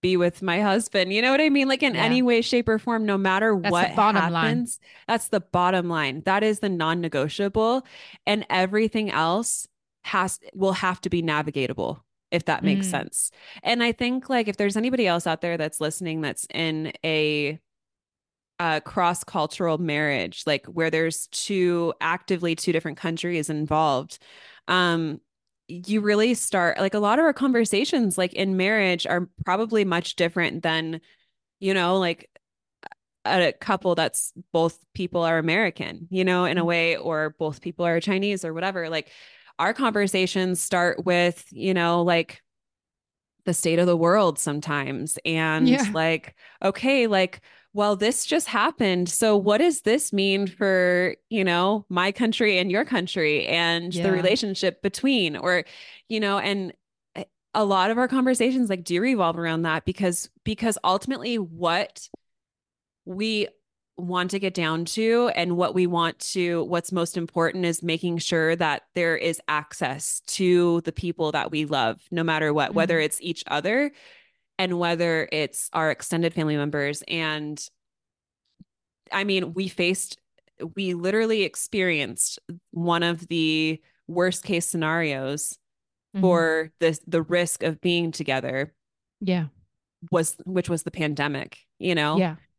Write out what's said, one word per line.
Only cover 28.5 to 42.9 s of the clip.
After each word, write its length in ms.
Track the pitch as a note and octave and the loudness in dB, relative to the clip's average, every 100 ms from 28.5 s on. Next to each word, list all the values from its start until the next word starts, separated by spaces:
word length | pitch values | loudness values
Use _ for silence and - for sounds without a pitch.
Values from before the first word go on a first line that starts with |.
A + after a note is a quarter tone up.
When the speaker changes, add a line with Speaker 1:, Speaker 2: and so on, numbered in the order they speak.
| F#3+ | 2
Speaker 1:
marriage 500 | F#3 A3 F#3+ F3 - | 2 2 2 0 0
are 220 | F3 F3 - - | -2 -2 -6 -2
probably 400 | F#3+ A3+ A3 G3 | 0 2 0 2
much 300 | E3+ - - | 0 -2 -2
different 480 | E3+ F3+ E3+ E3 | 0 0 -2 -2
than, 360 | E3 D#3+ D#3+ E3 _ _ _ _ _ _ | -2 0 -2 -8 _ _ _ _ _ _
you 140 | F#3+ | -2
know, 240 | F#3+ F3 F#3+ | 0 2 2
like, 320 | F3+ E3 - - _ _ _ _ - - _ _ | 0 -2 -10 -20 _ _ _ _ -20 -20 _ _
a 300 | - F#3 E3+ | 0 2 2
couple 420 | - - G3 F#3 E3+ | 0 -2 0 2 2
that's 380 | D#3+ - - - - | 2 0 -4 -6 -4
both 260 | E3+ E3 - _ | 0 0 -2 _
people 280 | - F3 F3 | -6 -4 0
are 160 | E3 E3 | 2 2
American, 720 | D#3+ F3 G#3+ - - E2+ E3+ | 2 2 0 -2 -10 -10 -6
you 140 | F#3 F#3 | 0 2
know, 180 | F3+ F3+ | 2 2
in 120 | F3 | 2
a 60 | |
Speaker 2:
Mm. 40 | E3+ | 2
Speaker 1:
way, 300 | E3+ E3 E3 | 2 2 0
or 380 | - D#3 D3+ - | -2 -2 -4 -4
both 220 | D#3 C#3+ | -6 -6
people 240 | F3 D#3 E3+ | -10 -4 0
are 160 | E3+ | 0
Chinese 420 | G3+ F#3+ G3+ G3 | 0 0 0 -4
or 100 | E3 | -6
whatever. 360 | D#3+ F#3 F#3+ E3 | -4 -4 -4 -4
Like, 220 | D#3+ - - - - - - | -6 -6 -18 -20 -20 -20 -2
our 140 | F3 | -2
conversations 840 | A#3+ B3+ G#3 G3+ F#3+ F#3 F#3+ F#3 F3+ | 2 0 2 2 2 0 0 0 0
start 460 | - F3+ F3 - F3+ | 0 2 2 0 2
with, 420 | F3 F3 E3+ - | 4 2 0 -14
you 220 | C3 F#3+ | -6 0
know, 280 | F#3 E3+ E3+ | 2 2 2
like, 380 | F3 E3+ E3 - _ _ _ _ _ | 4 2 0 -10 _ _ _ _ _